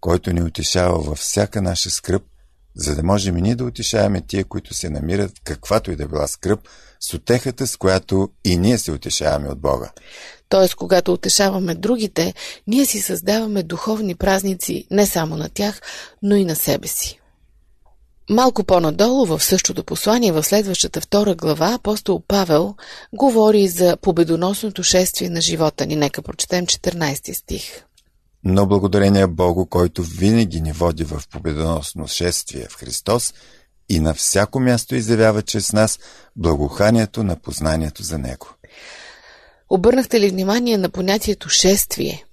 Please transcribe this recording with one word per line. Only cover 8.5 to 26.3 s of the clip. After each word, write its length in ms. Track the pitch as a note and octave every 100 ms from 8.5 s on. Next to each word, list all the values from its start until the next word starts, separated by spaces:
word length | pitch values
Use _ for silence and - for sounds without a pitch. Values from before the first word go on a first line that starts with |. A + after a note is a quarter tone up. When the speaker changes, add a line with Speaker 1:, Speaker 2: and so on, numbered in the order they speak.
| F2
Speaker 1:
ние 200 | F#2+ A#2+
се 140 | -
утешаваме 580 | D2 - - D#2 D2+ C#2+
от 100 | C2+
Бога.“ 320 | C#2 C2+ A#1+ - - - - - _
Speaker 2:
Тоест, 260 | G3 F#3 -
когато 380 | F3+ F#3 -
утешаваме 600 | F3+ F#3+ - G3 F#3+ F#3 E3
другите, 580 | F#3+ B3 G#3+ - G3 - - - -
ние 180 | A#3+ C#4
си 160 | G#3
създаваме 640 | - F3+ F3+ G#3+ A3 G3+
духовни 520 | D#3+ F3 - A3 G#3 F3
празници 720 | - G3 G3 F#3 - F3 -
не 140 | G3 G3+
само 320 | - D#3+ D#3+
на 120 | D3+
тях, 320 | - G3+ G#3+ - - - _
но 120 | G3+ G3+
и 100 | F#3
на 100 | D#3
себе 320 | - C#3 -
си. 320 | - - - _ _ _ _ _ _ _ _ _ _ -
Малко 320 | G#3+ B3+ B3
по-надолу, 640 | F#3+ F3+ E3+ E3+ G#3+ C4 A3
в 180 | D#3
същото 400 | - F#3 - -
послание, 480 | - - - A#3 A3+
в 120 | D#3
следващата 580 | D3+ G3+ G3+ F3 - -
втора 340 | - G3+ G#3 E3
глава, 380 | D#3+ D3+ E3
апостол 480 | A#3+ - G#3+ - F3 -
Павел 480 | G3+ F3+ D3+ G3 G3+ - - -
говори 540 | - C4+ A3+ G#3+ G#3+ G3
за 300 | F3 F3+ E3+
победоносното 840 | - E3 E3 E3 F3+ G3+ A3 F#3+
шествие 460 | F3+ F3+ F#3 - F3+
на 120 | E3+
живота 440 | E3 E3 D#3+ - C#3+
ни. 100 | D3+
Нека 260 | C#3+ -
прочетем 460 | -